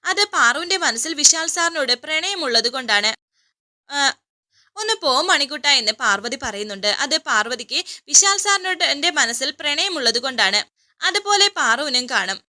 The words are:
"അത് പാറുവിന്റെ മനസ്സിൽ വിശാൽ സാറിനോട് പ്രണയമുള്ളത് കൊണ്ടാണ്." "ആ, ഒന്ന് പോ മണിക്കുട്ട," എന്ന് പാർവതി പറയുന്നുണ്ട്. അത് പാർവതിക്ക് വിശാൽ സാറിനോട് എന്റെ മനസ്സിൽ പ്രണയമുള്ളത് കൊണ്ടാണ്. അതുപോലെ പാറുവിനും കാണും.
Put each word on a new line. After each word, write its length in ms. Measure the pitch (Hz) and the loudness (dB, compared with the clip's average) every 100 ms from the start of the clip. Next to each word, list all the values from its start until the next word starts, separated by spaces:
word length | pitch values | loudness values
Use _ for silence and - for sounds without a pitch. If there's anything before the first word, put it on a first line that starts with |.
| 339 | -2
"അത് 200 | 381 403 | 0 2
പാറുവിന്റെ 520 | 349 240 262 349 381 | 4 4 4 0 0
മനസ്സിൽ 360 | 320 233 311 | 0 0 -6
വിശാൽ 340 | 302 294 330 330 | 0 0 2 -2
സാറിനോട് 460 | 349 339 330 262 | -2 -2 0 -2
പ്രണയമുള്ളത് 760 | 247 294 311 359 392 294 233 233 | -2 -2 -2 -2 -4 -2 0 0
കൊണ്ടാണ്." 440 | 262 240 208 214 - _ _ _ _ _ _ _ | -4 0 0 0 -4 _ _ _ _ _ _ _
"ആ, 220 | 285 277 - _ _ _ _ _ 392 | -2 0 -2 _ _ _ _ _ -8
ഒന്ന് 180 | 427 | -4
പോ 280 | 453 330 254 | -2 2 0
മണിക്കുട്ട," 440 | 349 330 277 302 294 | 2 2 0 -2 0
എന്ന് 260 | 277 214 | 2 0
പാർവതി 460 | 220 233 202 208 262 | -2 0 0 -2 -6
പറയുന്നുണ്ട്. 440 | 247 202 214 196 208 | -8 -8 -8 -4 -2
അത് 300 | - 277 311 | -2 0 -2
പാർവതിക്ക് 680 | 302 226 214 240 233 277 - - - | 0 0 0 -4 -6 -6 -6 -12 2
വിശാൽ 300 | 294 392 403 | 4 4 2
സാറിനോട് 460 | 403 392 370 359 | 2 0 0 0
എന്റെ 280 | 339 285 330 | 0 2 0
മനസ്സിൽ 400 | 302 240 240 269 | 2 0 0 -6
പ്രണയമുള്ളത് 680 | 311 294 294 381 330 240 226 | -4 -4 -2 -2 0 -2 -2
കൊണ്ടാണ്. 460 | 254 247 196 208 - _ _ _ | -4 0 2 2 -4 _ _ _
അതുപോലെ 460 | 339 381 403 403 403 | -2 -2 2 4 4
പാറുവിനും 600 | 392 262 233 302 247 247 | 2 2 2 0 -2 -2
കാണും. 420 | 240 185 190 _ | -2 -2 -6 _